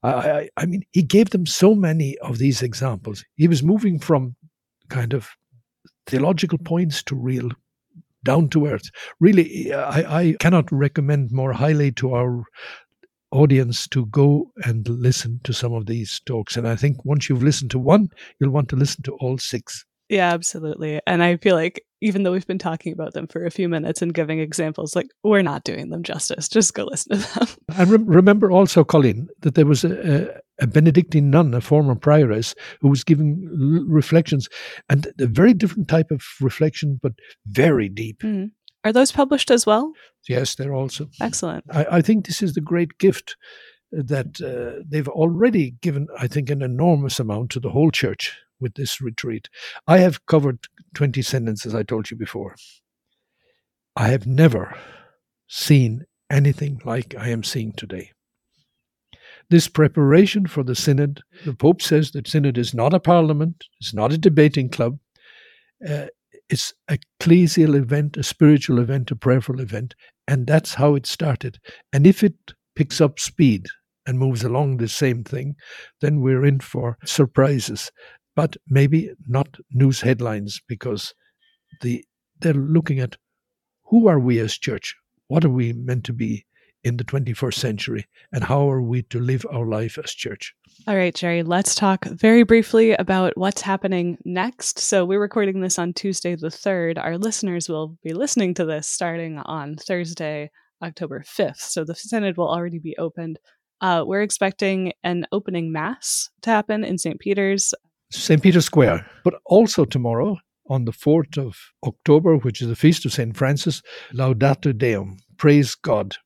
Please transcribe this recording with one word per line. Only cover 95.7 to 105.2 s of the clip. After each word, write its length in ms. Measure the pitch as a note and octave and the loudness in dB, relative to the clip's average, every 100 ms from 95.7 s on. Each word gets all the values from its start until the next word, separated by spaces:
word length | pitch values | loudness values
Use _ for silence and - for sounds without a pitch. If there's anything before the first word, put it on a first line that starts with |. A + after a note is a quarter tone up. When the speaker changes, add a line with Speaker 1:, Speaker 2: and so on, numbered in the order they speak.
| - | -4
Speaker 2:
on 140 | F3 | -4
Tuesday 420 | F3 G3 F#3 F3 E3+ | -4 -6 -4 -6 -6
the 160 | E3 | -8
third. 460 | - - F#3 E3+ E3 | -6 -4 -2 -2 -4
Our 200 | - E3+ | -6 -4
listeners 520 | G#3+ G#3+ G3+ F3 D#3+ | -4 -4 -4 -6 -6
will 260 | D#3 D#3 E3 | -8 -8 -12
be 100 | D#3+ | -12
listening 400 | E3 C#4 - F#3+ F3+ | -6 -4 -2 -2 -2
to 100 | E3 | -4
this 200 | D3+ D3+ | -4 -8
starting 520 | - E3+ E3 E3 D#3 | -6 -6 -6 -8 -12
on 400 | - D#3+ C#3+ D3+ | -10 -10 -10 -14
Thursday, 720 | - F3+ E3+ E3+ D#3 D3+ D3 _ _ _ | -8 -6 -6 -8 -8 -8 -12 _ _ _
October 400 | E3+ D#3 D#3+ C3+ - | -16 -12 -12 -12 -14
fifth. 360 | - E3+ C3+ | -6 -6 -6
So 240 | - - D#3 | -10 -8 -8
the 100 | E3+ | -10
synod 400 | - A#3 G3+ F3 | -8 -4 -4 -4
will 140 | E3+ | -4
already 300 | F3 F3 E3+ | -4 -6 -10
be 180 | D#3+ - | -12 -8
opened. 420 | E3 E3+ E3 D#3+ _ _ _ _ | -10 -8 -12 -14 _ _ _ _
Uh, 240 | F#3+ F3 D#3+ | -2 -2 -2
we're 180 | G3 | -4
expecting 680 | G#3 - G3 G3 G3 F#3+ F#3 - F3 | -4 -2 -4 -2 -4 -2 -4 -6 -6
an 200 | F3 | -6